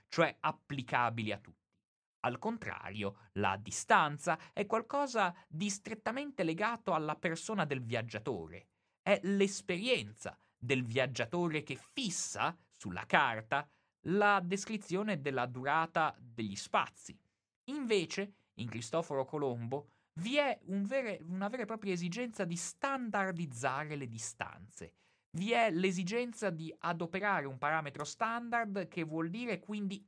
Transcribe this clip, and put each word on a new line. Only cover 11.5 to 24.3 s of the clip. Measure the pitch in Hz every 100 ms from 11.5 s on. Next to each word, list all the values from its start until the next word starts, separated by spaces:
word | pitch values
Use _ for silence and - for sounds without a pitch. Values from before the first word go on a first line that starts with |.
| 151
che | 147 131
fissa | - - 226 - - 98 139 175 _
sulla | - 104 90 110
carta | 175 135 110 113 143 147 _ _ _ -
la | 196 202 202
descrizione | 175 196 - 214 - 180 214 170
della | 139 131 123
durata | 123 135 156 165 170 156 -
degli | 123 117 107 98
spazi. | - 208 - - - - _ _ _ _ -
Invece, | 294 240 202 160 - 202 - _ -
in | 120
Cristoforo | 113 117 165 165 139 131
Colombo, | 151 139 120 117 143 - _ _ -
vi | 202 285
è | 277 - 170
un | 196
vere-, | 202 269 233 180
una | 160 185 202
vera | 254
e | 214
propria | 220 202
esigenza | 180 175 202 247 220 180
di | 170
standardizzare | - - 277 269 233 202 190 170 165 117 131 135 151 147
le | 127
distanze. | 113 -